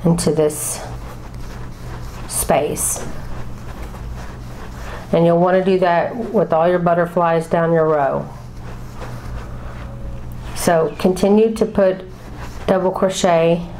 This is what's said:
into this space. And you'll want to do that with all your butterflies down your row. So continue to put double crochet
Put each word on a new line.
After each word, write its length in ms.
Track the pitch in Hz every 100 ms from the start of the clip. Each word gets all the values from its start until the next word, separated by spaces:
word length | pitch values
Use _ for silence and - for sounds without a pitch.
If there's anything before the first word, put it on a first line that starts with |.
into 280 | 170 170 170
this 480 | 151 151 - - - - - - - - - - - - - - - - - -
space. 760 | - - 151 151 - - - - - - - - - - - - - - - - - - - - - - - -
And 140 | 165 170
you'll 140 | 170
want 220 | 180 190
to 80 | 190
do 80 | 185
that 340 | 185 170 -
with 380 | 240 226 220 165
all 160 | 160 170
your 100 | 180
butterflies 720 | 170 170 170 180 170 165 165
down 240 | 180 165
your 160 | 165 156
row. 400 | 151 139 143 143 - - - - - - - - - - - - - - - - - - - - - -
So 400 | - - 170 160 -
continue 560 | 185 185 196 208 220
to 120 | 220 220
put 380 | - 190 185 - - - - - - -
double 240 | 190 185
crochet 760 | 185 190 185 185 165 165 170 170